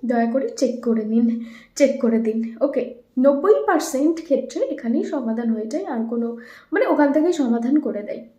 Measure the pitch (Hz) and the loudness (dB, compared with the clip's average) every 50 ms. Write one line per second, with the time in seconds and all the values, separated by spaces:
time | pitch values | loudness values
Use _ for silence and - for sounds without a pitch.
0 | - 233 247 233 233 233 233 269 269 - - - 285 226 233 - - 240 226 220 | -2 0 0 0 0 2 0 0 -2 -2 -2 -2 -2 -2 -2 -2 -2 0 0 0
1 | 214 214 226 233 233 233 226 - - - - - - _ _ - 285 254 - - | 0 0 2 2 2 2 0 -2 -6 -12 -16 -20 -20 _ _ 2 2 2 2 0
2 | - 233 226 226 226 220 220 226 226 - - - 277 294 - 262 - - - - | 0 2 2 2 0 0 -2 -2 -4 -6 -4 -2 -2 0 0 -2 -4 -4 -10 -18
3 | - _ _ 262 254 277 285 277 349 392 427 571 427 427 359 311 - - - 262 | -20 _ _ 2 4 4 4 4 4 4 4 4 4 2 0 0 0 -2 -2 2
4 | 285 330 330 - - - 277 233 - - - 320 494 - 294 - - 233 240 311 | 2 2 2 0 0 0 0 0 0 -4 -4 -4 -4 -2 -4 -6 -2 -2 0 0
5 | 415 - 359 285 247 226 220 226 240 226 226 214 214 226 254 320 392 381 269 226 | 0 -2 -4 -4 -2 -2 -4 -2 -2 -2 -2 -2 -4 -4 -4 -6 -4 -4 -4 -4
6 | 226 226 240 233 233 233 233 - - - - - - _ 311 392 - - 320 - | -4 -4 -2 -4 -4 -4 -6 -10 -14 -20 -20 -20 -12 _ 0 0 2 2 4 4
7 | 294 277 269 311 302 359 349 302 277 233 226 233 233 254 285 302 - 226 208 208 | 4 4 4 2 2 2 2 0 0 0 0 0 0 2 2 2 2 0 -6 -6
8 | 208 - - - - - _ | -8 -8 -10 -12 -12 -18 _